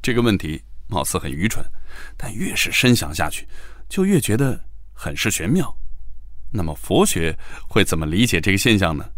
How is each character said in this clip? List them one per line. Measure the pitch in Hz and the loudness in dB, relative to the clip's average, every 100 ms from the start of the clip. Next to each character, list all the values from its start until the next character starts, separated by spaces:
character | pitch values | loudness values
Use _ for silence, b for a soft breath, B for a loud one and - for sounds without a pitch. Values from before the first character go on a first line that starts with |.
这 | - | 2
个 | 120 | 2
问 | 120 98 | 4 2
题 | 78 78 - - - | 0 -8 -10 -12 -4
貌 | 92 | -2
似 | 69 - | -2 -2
很 | 71 | -4
愚 | 71 92 | -2 0
蠢， | - - B B B B - | 2 2 B B B B -8
但 | - | -6
越 | - 196 - | -4 -4 -2
是 | 185 | 0
深 | - 127 117 | 2 4 4
想 | 76 | 2
下 | 78 78 | -2 -2
去， | - - B B B - | -2 -8 B B B -6
就 | - 190 | -2 2
越 | 185 | 2
觉 | - 143 | 2 2
得 | 139 120 - - - | 2 0 -6 -10 -14
很 | - - 73 | -10 -8 -2
是 | 113 | -2
玄 | - 85 | 0 2
妙。 | 180 - - - - - - - - - | 2 2 0 -2 -2 -4 -6 -6 -6 -2
那 | - | -2
么 | 80 | -2
佛 | 76 - 117 196 | -4 0 4 4
学 | 90 82 - B B B | 2 0 -2 B B B
会 | 110 | 4
怎 | 95 80 | 4 2
么 | 78 | 0
理 | 87 117 | 2 4
解 | 85 | 4
这 | 87 | 2
个 | 95 | 4
现 | 123 107 | 4 4
象 | 87 76 | 4 0
呢？ | - | -6